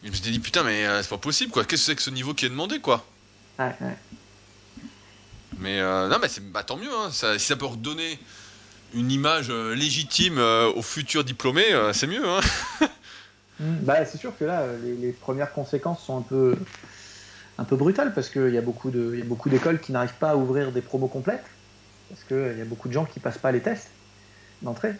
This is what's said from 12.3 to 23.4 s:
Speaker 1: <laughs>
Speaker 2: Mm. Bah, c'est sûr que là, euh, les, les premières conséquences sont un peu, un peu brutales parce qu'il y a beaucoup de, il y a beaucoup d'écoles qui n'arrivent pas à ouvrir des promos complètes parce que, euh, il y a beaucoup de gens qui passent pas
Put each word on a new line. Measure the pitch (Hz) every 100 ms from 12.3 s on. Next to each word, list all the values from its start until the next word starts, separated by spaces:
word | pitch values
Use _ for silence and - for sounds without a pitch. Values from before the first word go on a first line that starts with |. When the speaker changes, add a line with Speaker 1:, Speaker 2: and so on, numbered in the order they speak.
| 185 - - - -
Speaker 1:
<laughs> | 302 - - - - _ _ -
Speaker 2:
Mm. | 156 165
Bah, | 135 151 156
c'est | 156
sûr | - -
que | 151
là, | 175
euh, | 131 120
les, | 123 123
les | 123
premières | 120 - 135 139
conséquences | - 135 143 170 170 -
sont | 135
un |
peu, | 131 135 131 123 92 - - - - - - - - -
un | 127
peu | 131
brutales | 147 196 285
parce | 196 127
qu'il | 139 131
y | 120
a |
beaucoup | 117 117 131
de, | 123 117
il | 120
y |
a | 117
beaucoup | 120 143
d'écoles | 131 165 165
qui | -
n'arrivent | 131 123 -
pas | 156
à | 147
ouvrir | 131 131 135
des | 123
promos | 123 131 131
complètes | 135 127 240 - - - - - - -
parce | 190
que, | - 131
euh, | 131
il | 113
y |
a | 113
beaucoup | 117 127
de |
gens | 127
qui | 160 -
passent | 127
pas | -